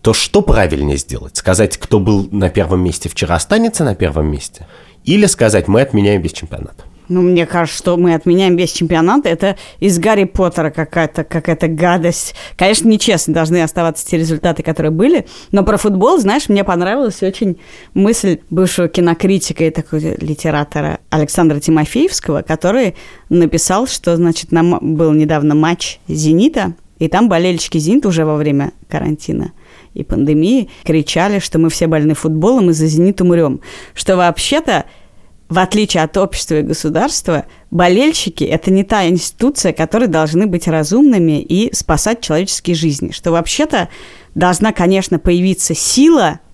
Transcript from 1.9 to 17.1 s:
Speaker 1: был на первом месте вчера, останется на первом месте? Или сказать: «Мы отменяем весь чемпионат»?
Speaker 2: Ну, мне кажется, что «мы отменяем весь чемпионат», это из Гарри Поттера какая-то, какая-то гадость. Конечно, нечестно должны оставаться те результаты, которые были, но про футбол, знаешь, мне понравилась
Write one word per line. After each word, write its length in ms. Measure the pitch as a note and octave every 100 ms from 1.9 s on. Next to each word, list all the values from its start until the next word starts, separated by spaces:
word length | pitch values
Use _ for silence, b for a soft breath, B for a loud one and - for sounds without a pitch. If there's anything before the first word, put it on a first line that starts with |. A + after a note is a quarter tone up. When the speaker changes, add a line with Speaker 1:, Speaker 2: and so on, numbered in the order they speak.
| G#2+
Speaker 1:
был 300 | G2 G#2 F#2+
на 200 | G#2 F#2+
первом 340 | F#2+ E2 F#2
месте 240 | F2+ D#2+ -
вчера, 260 | - D#2+
останется 500 | E2+ - G#3 A#3 A3
на 100 | D3+
первом 360 | G2+ F2 D2+ D2+
месте? 360 | D2 - - - B B B
Или 220 | - F#3+ G#3
сказать: 400 | - A2+ G#2 E2+
«Мы 120 | G#2+
отменяем 420 | C#3 G#2+ G2+ G2+
весь 100 | D#2+
чемпионат»? 520 | - E2+ - - - - - -
Speaker 2:
Ну, 140 | F3+
мне 240 | F3+ F3+ E3
кажется, 320 | F3 E3 -
что 180 | - E3+
«мы 180 | F3+
отменяем 400 | E3 F3+ F3 F#3+
весь 180 | F3 F3
чемпионат», 540 | - E3 E3 E3 B3+ G#3+
это 300 | E3 G3 F#3+ B B
из 180 | G3 F3
Гарри 260 | G3+ G#3+
Поттера 460 | F#3+ - F#3 E3+ D#3
какая-то, 540 | D3 D3+ - D#3 -
какая-то 420 | D3+ E3 D#3 D#3+ -
гадость. 680 | D#3 F3 F3 E3+ E3+ - - B -
Конечно, 300 | F#3 G#3+ A3+
нечестно 480 | G#3+ - F#3 -
должны 280 | D#3+ D#3+ F3
оставаться 440 | D#3+ - E3+ E3+ -
те 120 | E3
результаты, 440 | D#3+ D#3 F3 D#3+
которые 300 | - D#3+ D#3
были, 340 | D#3+ A#3+ E4 - B B
но 140 | G3
про 140 | F#3+ G#3
футбол, 400 | G#3+ F#3+ A3 F#4
знаешь, 300 | G3+ G#3+ -
мне 160 | G3+
понравилась 580 | G3 F3 F3+ A#3+ B3+